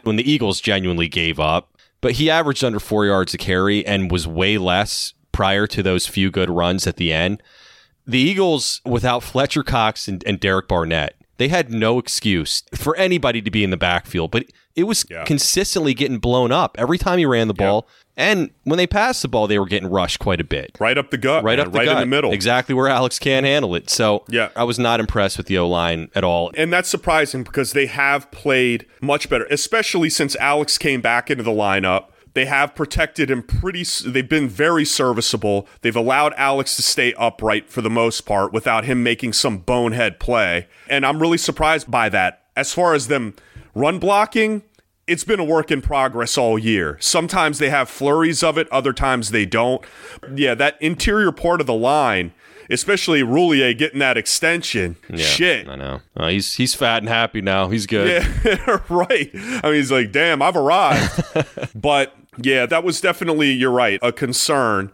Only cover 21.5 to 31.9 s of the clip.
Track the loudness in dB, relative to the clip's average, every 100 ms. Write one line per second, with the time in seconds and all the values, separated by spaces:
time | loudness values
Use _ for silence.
21.5 | 0 0 0 2 2 0 0 0 0 0
22.5 | 0 0 0 2 2 0 -2 0 2 2
23.5 | 2 0 -4 -2 0 2 0 0 -2 -2
24.5 | -2 -2 0 0 0 0 0 0 -2 -2
25.5 | 0 2 2 0 -2 -4 -2 0 0 -2
26.5 | -2 0 0 0 -4 0 0 0 -4 -6
27.5 | -4 -2 0 -2 0 0 0 -4 -6 0
28.5 | 2 2 0 -6 -4 0 0 0 -2 0
29.5 | -2 0 -2 0 0 0 0 -2 0 0
30.5 | 0 0 -2 0 0 2 0 0 -2 0
31.5 | 0 2 2 2